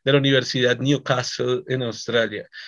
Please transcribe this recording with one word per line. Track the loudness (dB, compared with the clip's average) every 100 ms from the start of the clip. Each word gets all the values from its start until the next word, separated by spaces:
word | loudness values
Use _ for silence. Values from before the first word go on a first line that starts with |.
de | 2
la | 4
Universidad | 4 2 2 0 2 2
Newcastle | 0 0 0 -2 -2 -4 -2 -2 -2
en | -4
Australia. | -4 -8 -2 0 0 -4 -12 -16